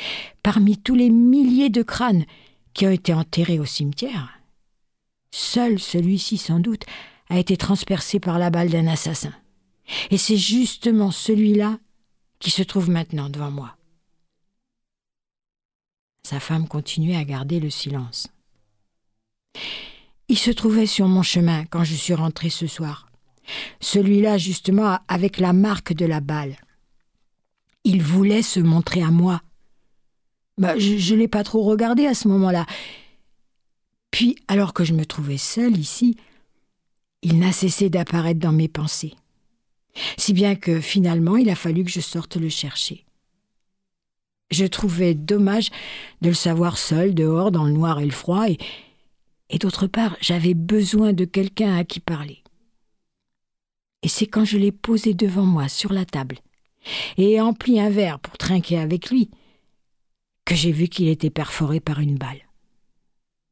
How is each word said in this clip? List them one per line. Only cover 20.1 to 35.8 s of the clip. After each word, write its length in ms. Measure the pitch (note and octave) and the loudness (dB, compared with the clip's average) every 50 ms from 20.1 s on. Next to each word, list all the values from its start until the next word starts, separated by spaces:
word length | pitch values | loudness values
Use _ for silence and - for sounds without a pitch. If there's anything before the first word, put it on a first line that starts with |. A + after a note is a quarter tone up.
| _ _ _ - | _ _ _ -2
Il 100 | A#3+ G3 | 0 0
se 120 | - A#3+ | 2 0
trouvait 360 | A3+ - - A3 G#3+ A3+ A3 | 0 0 2 2 2 4 2
sur 220 | G3+ - - G3 F#3 | 2 2 2 2 4
mon 140 | F#3 F#3 F3 | 4 4 2
chemin 440 | - - F3+ E3+ E3+ E3 D#3 D#3+ | 2 2 2 2 2 2 0 -4
quand 180 | - - E3+ E3+ | -4 -2 0 0
je 100 | D#3 D#3+ | 0 -2
suis 200 | C#3+ - - F3+ | -4 -4 -2 -2
rentrée 360 | D#3 E3 E3 D3+ - E3 E3 | -2 -2 -2 -4 -4 -6 -6
ce 160 | - - E3+ | -4 -4 -6
soir. 440 | D3+ - - D#3+ D3+ C#3+ - - _ _ _ _ _ _ _ _ - - - - - - - | -8 -8 -8 -8 -8 -10 -12 -16 _ _ _ _ _ _ _ _ -16 -14 -14 -14 -14 -14 -10
Celui-là, 560 | - - - G3+ G3 G3 G3+ G3+ G#3 G#3+ G#3 | -4 0 2 2 4 4 4 4 4 4 2
justement, 600 | F#3+ E3 F#3+ F3+ - - F#3+ F#3+ G3+ G#3+ G3+ F#3 F#3 - - | 0 0 -2 -4 -4 -2 0 2 2 2 2 0 -2 -4 -4
avec 300 | - F3 F#3 F#3+ - - | -4 -2 -2 -2 0 0
la 160 | F#3 F3+ F3+ | 0 4 4
marque 400 | F#3 G3+ G#3+ G3+ E3+ - - E3+ | 4 4 2 0 -4 -4 -4 -4
de 100 | D3+ F3 | -2 0
la 160 | E3 D#3+ D3 | -2 -2 -2
balle. 360 | C#3 C#3+ D3+ D3+ D3 C#3 C3+ - _ _ _ _ _ _ _ _ _ _ _ _ _ _ _ _ _ _ _ _ _ _ _ _ - | -4 -4 -6 -6 -6 -8 -12 -14 _ _ _ _ _ _ _ _ _ _ _ _ _ _ _ _ _ _ _ _ _ _ _ _ 0
Il 200 | G3 F#3 F#3 D#3+ | 2 2 2 2
voulait 400 | D3 F3 F#3+ G3 G3+ G#3 A3+ A3+ | 2 2 4 4 4 4 2 0
se 180 | - - F#3+ | 0 0 2
montrer 420 | E3 E3 D#3+ E3+ E3+ - - F3+ E3 | 4 4 4 4 2 0 0 0 2
à 80 | D#3+ | 4
moi. 320 | E3+ E3+ F3 F#3 F3 E3+ - - _ _ _ _ _ _ _ _ _ _ _ _ _ _ _ _ _ _ _ _ _ - | 4 4 4 2 0 -2 -6 -12 _ _ _ _ _ _ _ _ _ _ _ _ _ _ _ _ _ _ _ _ _ -2
Bah, 200 | F#3+ F#3 D#3+ A#3+ | 0 0 2 2
je, 200 | G3 G3+ G#3 G#3 | 2 2 2 2
je 160 | F3+ F3 A3 | 2 2 4
l'ai 140 | G#3+ A3+ A3 | 4 2 2
pas 160 | - G#3 G3+ | 0 -2 -2
trop 180 | - - A3 G#3 | 0 0 0 2
regardé 420 | G#3 G#3+ G#3+ A#3 A#3 B3 A#3+ C#4+ | 2 2 2 2 2 2 2 2
à 80 | C#4+ A#3+ | 2 0
ce 160 | - - G#3 | 2 2 2
moment-là. 380 | G3 G3 F#3+ F#3 F3 E3+ E3 - - - - - - - - - _ _ _ _ _ _ _ _ _ _ _ _ _ _ _ _ _ _ _ _ | 4 4 4 2 2 0 -2 -4 -8 -14 -16 -18 -20 -20 -20 -20 _ _ _ _ _ _ _ _ _ _ _ _ _ _ _ _ _ _ _ _
Puis, 260 | - - A#3+ A#3+ - - _ - | -2 0 0 0 0 -2 _ -2
alors 260 | G3 G3+ G3+ E3+ - | 0 0 0 0 0
que 100 | - F3 | -2 0
je 80 | D#3 E3 | 0 2
me 140 | D#3 D#3 | 0 -2
trouvais 320 | - - D#3+ D3 C#3+ C#3 C3+ | -4 -6 -8 -6 -6 -4 -6
seule 400 | - - - A3 A#3+ B3 A3 | -6 -6 -2 0 0 2 2
ici, 400 | E3+ | 0